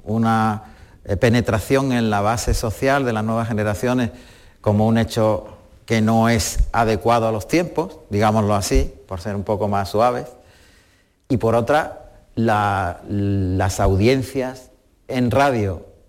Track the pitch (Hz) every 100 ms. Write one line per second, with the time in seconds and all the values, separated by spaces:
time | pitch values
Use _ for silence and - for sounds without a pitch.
0 | - 110 113 113 110 104 - - - -
1 | - 98 120 120 110 107 - 135 135 123
2 | 113 101 104 117 - 110 113 - 135 139
3 | 123 107 110 113 113 107 104 104 123 127
4 | 113 - - - - - 107 104 110 113
5 | 110 117 110 104 - - - - - 113
6 | 107 113 113 113 - - - - 113 107
7 | 117 117 113 110 - 160 170 - 185 -
8 | - 101 110 110 104 101 98 170 - -
9 | - 92 110 101 95 104 107 98 95 104
10 | 123 123 120 - - - - _ _ _
11 | _ _ _ 117 113 117 113 151 - -
12 | - - - - 113 107 101 98 90 87
13 | - 101 101 98 92 92 92 - 98 95
14 | 110 135 - 135 127 131 - _ _ _
15 | - 127 123 127 139 120 101 87 - -